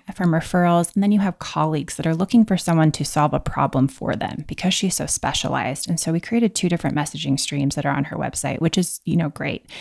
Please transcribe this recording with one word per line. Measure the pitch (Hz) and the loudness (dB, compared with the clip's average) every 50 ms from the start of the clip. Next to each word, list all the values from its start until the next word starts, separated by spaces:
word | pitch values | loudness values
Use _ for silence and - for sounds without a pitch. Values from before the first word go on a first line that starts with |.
| - - - | -6 -10 -4
from | - 185 170 | 0 2 2
referrals, | 160 160 - - - 180 175 175 170 170 165 - - | 2 2 0 0 2 2 4 4 4 4 2 0 0
and | 196 | 0
then | 202 202 | 2 4
you | 208 202 | 4 4
have | 202 185 - - | 2 0 -2 -4
colleagues | - - - 156 151 156 156 147 165 - - | -8 -6 -2 -2 0 0 0 -2 -4 -6 -6
that | - 156 | -4 -2
are | 160 160 | 0 0
looking | 160 190 - - 233 220 | 0 2 4 6 6 6
for | - 190 | 6 4
someone | 175 - - 165 160 156 156 | 0 2 2 4 6 6 4
to | - - 143 | 4 2 -2
solve | - - 151 147 147 143 | -2 0 2 2 2 2
a | 139 | 0
problem | - - - 139 139 135 - 135 135 | -2 -2 0 0 0 2 2 2 2
for | 143 - - - - - | 2 0 -2 -4 -4 -2
them | - - - - - 151 | -2 -4 -6 -6 -8 -8
because | - - - - 185 | -8 -6 -4 -2 0
she's | 185 - 190 185 - | 0 0 0 0 0
so | - - | -2 -2
specialized. | - - - - - - - - - 135 131 - 127 135 - - - | -4 -4 -2 -2 -2 -2 -2 -2 -2 -2 -2 -2 -2 -4 -4 -4 -2
And | 170 - | -2 -2
so | - 165 | 0 0
we | 165 170 | -2 -2
created | - - 226 233 233 196 - | -2 0 0 2 2 2 2
two | - - 175 | 0 0 0
different | 175 165 - 139 135 | 0 0 0 -2 -2
messaging | 147 147 - - 151 160 139 135 135 | -2 -2 -4 -6 -4 -2 0 0 0
streams | - - 143 143 139 139 - | 0 -2 -2 -2 -2 0 -2
that | 147 143 | -2 -2
are | 143 139 | 0 0
on | 139 139 | -2 -2
her | - - | -4 -4
website, | 156 135 123 - - - 135 135 127 | -4 -4 -4 -4 -4 -4 -4 -4 -4
which | 160 165 - | -4 -2 0
is, | 185 175 - - - - | 0 -2 -2 -4 -8 -4
you | 170 160 | -2 0
know, | 170 160 143 | 0 0 -2
great. | - - 147 143 - - - - - - | -4 -6 -8 -8 -8 -8 -12 -16 -18 -18